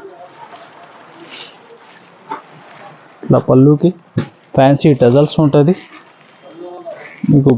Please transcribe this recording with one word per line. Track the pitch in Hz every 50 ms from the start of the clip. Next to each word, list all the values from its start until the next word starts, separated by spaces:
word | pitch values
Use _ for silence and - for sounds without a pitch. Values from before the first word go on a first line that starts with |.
| - - - - - - - - - - - - - - - - - - - - - - - 165 170 - - - - - - - - - - - - - - - - - - - - - - 269 - - - - - - - - - - - - - - _ _ -
ఇట్లా | - 139 123 - -
పళ్ళుకి | 127 131 135 147 151 143 170 175 180 - _ _ _ - - - - _ _ _ -
ఫ్యాన్సీ | - 131 135 143 - - 160 139 127
టజల్స్ | 131 120 123 143 151 147 - - 156
ఉంటుంది. | 143 135 147 143 160 185 - - - - - - - _ _ _ _ _ _ - - 311 339 - - - - - - - - - - - - - -
మీకు | 156 139 135 139 127